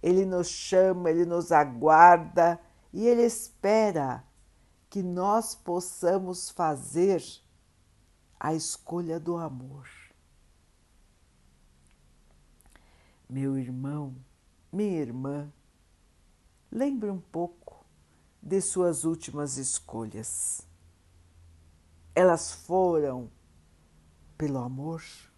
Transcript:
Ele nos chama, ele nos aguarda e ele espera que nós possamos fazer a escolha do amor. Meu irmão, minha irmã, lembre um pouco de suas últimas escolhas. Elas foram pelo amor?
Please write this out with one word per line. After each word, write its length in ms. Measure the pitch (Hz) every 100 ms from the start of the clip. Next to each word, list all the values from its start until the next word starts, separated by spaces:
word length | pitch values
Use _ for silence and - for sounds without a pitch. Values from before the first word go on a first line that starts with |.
Ele 220 | 160 185
nos 240 | 190 180 175
chama, 640 | - - 185 190 180 175
ele 160 | 165 170
nos 260 | 170 170
aguarda 1040 | 165 147 120 151 156 175 175 160 - 170 170 - _ _
e 160 | 180 226
ele 160 | 240
espera 1000 | 240 226 - _ 196 220 214 160 135 123 - _ _ _ _ _ _
que 140 | 202
nós 520 | 180 180 190 220 220
possamos 960 | - - 175 175 - 175 190 185 180 -
fazer 720 | - 165 143 127 147 190 180 - - _ _ _ _ _ _ _ _ _ _
a 140 | 147
escolha 680 | 160 156 - - 170 170 165
do 160 | 160 175
amor. 500 | 165 131 131 139 131 - - _ _ _ _ _ _ _ _ _ _ _ _ _ _ _ _ _ _ _ _ _ _ _ _ _ _ - _ _ _ _ _
Meu 300 | 131 139 135
irmão, 580 | 127 127 139 147 139 127 131 _ _ _ _
minha 260 | 185 208 175
irmã, 520 | 131 120 135 143 147 - _ _ _ _ _ _ _ _ _ _ _
lembre 380 | 226 277 269 214
um 100 | 190
pouco 640 | - 160 175 - - - _ _ _ _ _ _
de 180 | - 190
suas 420 | 190 185 180 151
últimas 540 | 160 165 - 147 147 135
escolhas. 1080 | 135 - - 113 110 107 110 - - - - _ _ _ _ _ _ _ - - _ _ _ _ -
Elas 360 | - 185 165 -
foram 800 | - - 180 185 165 147 127 117 - _ _ _ _ _ _ _ _ - -
pelo 180 | 151 131
amor? 480 | 123 131 147 165 - - -